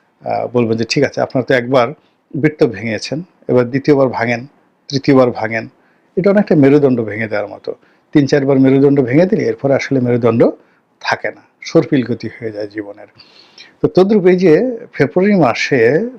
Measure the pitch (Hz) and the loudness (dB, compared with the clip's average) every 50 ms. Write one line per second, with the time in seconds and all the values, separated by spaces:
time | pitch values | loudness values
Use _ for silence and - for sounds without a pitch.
0 | _ _ _ _ - 117 113 110 113 - 120 123 120 110 113 113 113 - - 147 | _ _ _ _ -8 -6 -6 -6 -4 -4 -2 0 0 0 0 -2 -4 -4 -2 0
1 | 139 - - 131 127 - - 131 117 - 135 123 120 123 135 127 117 123 156 - | -2 -2 -2 -4 -4 -4 -4 -4 -2 0 0 -2 0 0 0 0 0 -2 -4 -10
2 | _ _ _ _ _ _ - 139 131 151 151 - 151 127 104 104 113 113 107 101 | _ _ _ _ _ _ -6 -2 -2 -2 0 0 -2 -2 -2 -4 -8 -8 -8 -8
3 | - - 131 156 180 - _ _ _ - 127 123 123 117 135 135 - 151 147 135 | -8 -8 -8 -10 -10 -12 _ _ _ -2 0 0 0 0 -2 -2 0 2 2 2
4 | 135 123 101 104 117 120 120 117 127 - _ _ _ _ _ _ _ - 143 135 | 2 0 -2 -4 -4 -4 -4 -6 -8 -14 _ _ _ _ _ _ _ -8 -8 -4
5 | - 151 139 131 127 123 110 - 110 110 113 113 117 127 _ _ _ _ _ _ | 0 2 4 4 4 2 0 -4 -6 -6 -6 -8 -8 -10 _ _ _ _ _ _
6 | _ _ - 190 170 202 190 208 202 - 190 156 135 135 143 147 143 135 127 117 | _ _ -6 -2 0 2 2 2 2 2 2 4 4 4 4 4 4 2 0 0
7 | 110 107 104 110 113 104 107 104 104 101 101 101 - - - - _ _ _ _ | -4 -6 -8 -8 -8 -6 -6 -6 -6 -8 -12 -14 -12 -14 -14 -14 _ _ _ _
8 | _ _ - 151 139 135 151 143 135 139 139 131 135 135 135 139 139 143 143 147 | _ _ 0 0 2 2 2 0 2 2 2 4 4 4 4 4 4 4 4 2
9 | 131 113 131 156 180 185 226 156 131 117 110 - - 135 135 123 - - 139 131 | 0 2 2 2 2 2 0 0 -2 -2 -4 -2 -2 -2 -2 -2 -2 -2 -2 -2
10 | 123 120 123 120 120 113 113 117 170 285 - - _ _ _ _ _ _ _ _ | 0 0 0 0 0 0 2 2 2 0 0 -4 _ _ _ _ _ _ _ _
11 | - - - - - 107 - - _ _ _ _ - - - 165 - - 156 131 | -8 -6 -6 -6 -6 -8 -10 -12 _ _ _ _ -6 -2 0 0 0 0 0 -2
12 | 117 120 113 - - 107 - - 117 110 104 104 107 104 104 110 101 101 101 101 | -2 -2 -6 -8 -10 -12 -14 -12 -12 -12 -10 -10 -10 -10 -10 -10 -12 -12 -14 -20
13 | 104 - _ _ _ _ _ _ _ _ _ - - - _ _ - 139 - 175 | -20 -20 _ _ _ _ _ _ _ _ _ -20 -20 -20 _ _ -4 0 2 2
14 | 185 196 220 208 170 185 185 180 190 170 151 175 240 262 233 - - - - - | 2 4 2 2 4 4 2 4 4 4 4 4 2 -2 -6 -8 -12 -8 -4 -2
15 | 143 135 - 180 190 208 202 185 147 120 110 - - - 143 123 113 120 139 175 | -2 -2 0 0 0 2 2 2 2 2 0 -2 -4 -2 0 2 2 2 2 0
16 | 226 247 262 | -2 -4 -10